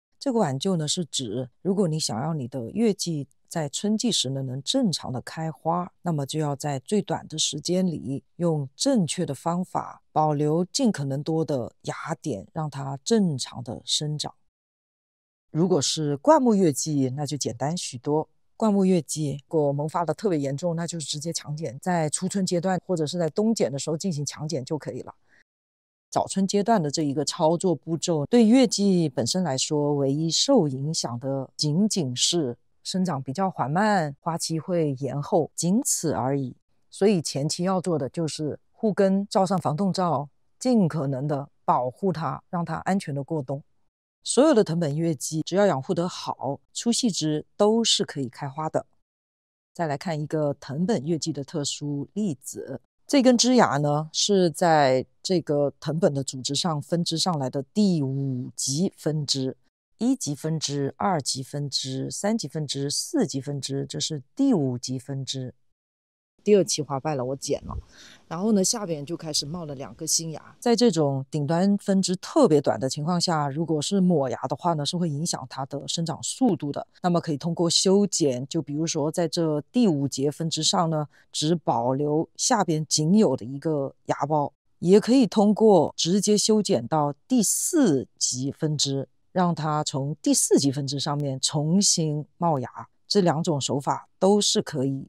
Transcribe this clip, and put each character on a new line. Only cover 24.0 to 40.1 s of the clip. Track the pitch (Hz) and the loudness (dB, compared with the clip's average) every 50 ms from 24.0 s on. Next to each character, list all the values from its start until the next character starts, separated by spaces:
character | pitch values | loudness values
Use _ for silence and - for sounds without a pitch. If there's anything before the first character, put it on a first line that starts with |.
| - 196 | -2 -4
行 | 160 143 143 | -2 -4 -4
强 | - - - 143 156 | -6 -8 -8 -8 -6
剪 | 175 135 120 | -4 -4 -4
就 | - 165 143 | -4 -6 -6
可 | - 151 | -6 -8
以 | 117 127 | -10 -10
了。 | - - - _ _ _ _ _ _ _ _ _ _ _ _ _ _ _ _ _ _ - | -12 -14 -18 _ _ _ _ _ _ _ _ _ _ _ _ _ _ _ _ _ _ -4
早 | - - - | -2 -2 -2
春 | - - 190 196 | 0 0 0 0
阶 | 185 - 202 | 2 2 0
段 | 196 - 233 208 | 2 4 2 2
的 | 156 143 | 2 0
这 | 135 - | -2 0
一 | 156 143 | -2 0
个 | 131 156 180 | 0 -2 -2
操 | - - - 165 156 170 | -4 -2 2 2 2 2
作 | 165 - 185 165 | 2 2 0 0
步 | 135 - 160 165 147 | 0 -2 -6 -4 -4
骤， | - - 170 151 143 | -2 -2 0 0 0
对 | - - 240 233 | 4 6 6 8
月 | 208 233 269 254 | 8 8 6 6
季 | 190 - - 202 202 185 175 165 147 | 4 2 2 2 4 4 4 2 2
本 | - - 120 | 0 -2 -2
身 | 120 - 185 | 0 0 -2
来 | 185 160 131 131 | 0 -2 -2 -2
说， | - - 156 147 147 143 147 | -2 -2 0 0 2 2 2
唯 | 143 139 135 | 2 2 2
一 | 139 151 160 165 | 2 0 0 0
受 | 156 - - - 277 240 165 | 0 0 2 4 4 4 4
影 | 143 131 131 139 151 165 | 2 0 -4 -4 -4 -4
响 | - - 143 120 131 | -4 -4 -6 -6 -6
的 | 131 135 135 139 131 - _ | -4 -4 -4 -4 -6 -8 _
仅 | - - 151 147 170 214 | -4 -2 0 2 2 2
仅 | 208 - 202 156 127 123 | 2 0 -2 -2 -2 -2
是 | 123 - - - 175 147 123 120 _ _ _ _ _ | -2 -2 0 0 0 0 -2 -4 _ _ _ _ _
生 | - - - 185 185 | -12 -6 -4 -2 -2
长 | 180 156 139 | -2 -2 -6
比 | 135 - 135 | -6 -6 -4
较 | - 196 190 | -4 -4 -4
缓 | - - 143 127 | -2 -4 -4 -2
慢， | 151 180 214 214 208 190 156 147 139 _ | 0 2 2 2 2 2 0 -2 -6 _
花 | - 175 165 170 | -6 -6 -6 -4
期 | - - 165 160 | -4 -4 -4 -4
会 | - - 180 175 156 147 135 127 | -4 -2 0 0 0 0 -2 -2
延 | 139 123 127 143 | -4 -4 -4 -4
后， | 143 - - 175 143 - - | -4 0 0 0 0 0 -4
仅 | - 160 170 190 240 | -2 0 2 2 2
此 | 294 - - - - 156 | 2 0 -2 -2 -2 -2
而 | 107 92 117 131 139 143 | 0 0 0 0 0 -2
已。 | 135 123 - _ _ _ _ _ _ _ | -2 -4 -8 _ _ _ _ _ _ _
所 | - - 196 | -4 2 2
以 | 214 214 170 | 4 4 2
前 | 139 - - 139 143 | 0 -2 -4 -2 -2
期 | 156 - - 175 | -2 -2 -2 -2
要 | 190 190 185 | 0 0 0
做 | - 185 165 143 | 0 0 -2 -2
的 | 135 120 | -2 -4
就 | - 175 165 | -4 -4 -4
是 | 151 - - 156 143 107 - _ _ | -4 -4 -4 -6 -6 -6 -8 _ _
护 | _ - - 220 180 | _ -2 -2 0 2
根， | - 196 190 190 196 202 - | 2 2 4 2 0 0 0
罩 | - 214 190 | 0 2 2
上 | 170 196 175 | 2 0 -2
防 | - 135 151 | -2 -2 -2
冻 | 151 202 190 | 0 0 0
罩， | 170 185 185 170 | 0 0 0 0